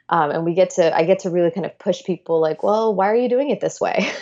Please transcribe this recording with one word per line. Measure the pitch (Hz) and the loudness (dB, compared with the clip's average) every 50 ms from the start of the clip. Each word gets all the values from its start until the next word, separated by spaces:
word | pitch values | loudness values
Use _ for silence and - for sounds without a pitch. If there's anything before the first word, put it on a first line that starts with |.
| _ - | _ -2
Um, | - 170 156 147 | 0 0 2 0
and | - 165 165 | 0 -2 -2
we | 170 170 | -2 2
get | 180 185 180 | 2 0 2
to, | - - 170 160 - | 2 2 2 2 2
I | - 175 | 2 2
get | 165 190 190 | 2 2 0
to | - 190 | 0 -2
really | 165 180 175 170 | 0 2 2 2
kind | 165 185 160 | 0 -2 -6
of | - - - | -6 -8 -6
push | - 196 180 - - | -4 -4 -4 -4 -4
people | - 180 165 - - 165 160 | -6 -6 -6 -2 -2 0 0
like, | 160 156 156 - - | 2 0 -2 -2 0
"Well, | 202 208 220 220 220 208 | 0 0 2 0 0 0
why | 185 190 202 | 0 0 2
are | 220 | 2
you | 240 247 240 | 2 2 2
doing | 247 247 285 294 | 0 0 0 0
it | 220 - | -2 -2
this | - 160 - - | -2 -6 -4 -2
way?" | - - - - 202 - - - | -4 -2 0 -2 -2 -2 -4 -8